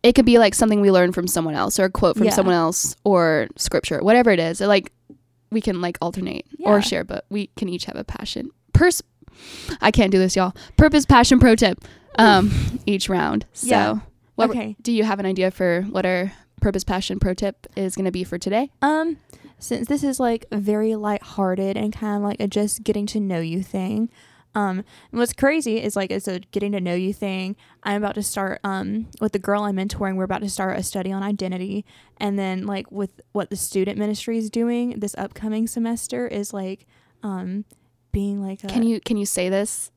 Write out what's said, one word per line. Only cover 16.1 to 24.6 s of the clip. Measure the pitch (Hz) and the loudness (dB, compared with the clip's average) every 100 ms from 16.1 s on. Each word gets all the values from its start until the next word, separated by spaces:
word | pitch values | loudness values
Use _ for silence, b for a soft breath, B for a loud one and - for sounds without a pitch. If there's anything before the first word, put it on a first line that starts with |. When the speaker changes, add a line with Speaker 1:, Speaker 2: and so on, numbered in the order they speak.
| 180 196 b _ - | -2 -4 b _ -2
Speaker 1:
purpose, | 208 190 | -2 0
passion, | - 190 - 196 | -4 -4 -4 -2
pro | 190 | 0
tip | 180 196 - - - | 0 -4 -6 -14 -6
is | 190 190 | -6 -2
gonna | 190 | -4
be | 180 | -4
for | 180 175 | -6 -6
today? | 190 214 277 _ | -2 -2 -4 _
Speaker 2:
Um, | 277 311 330 302 b b 285 b | 0 0 -2 -6 b b -20 b
since | - 233 233 | -8 -6 -2
this | 285 | -2
is, | 285 262 | -2 0
like, | 247 226 - | -2 -2 -4
very | 214 202 214 220 220 | -4 -2 0 0 -2
lighthearted | 208 208 - - 190 185 196 196 | -2 -4 -6 -2 -2 0 -2 -2
and | 214 | -4
kind | - 214 208 | -4 -4 -2
of, | |
like, | 202 208 | -4 -2
a | 202 | -2
just | 208 208 - | -2 -2 -2
getting | - 208 208 | -2 -2 -2
to | 214 | -4
know | 196 170 | -2 -2
you | 165 170 | -2 -4
thing. | 185 196 185 214 226 b b b b | -6 -6 -4 -4 -4 b b b b
Um, | 214 | -4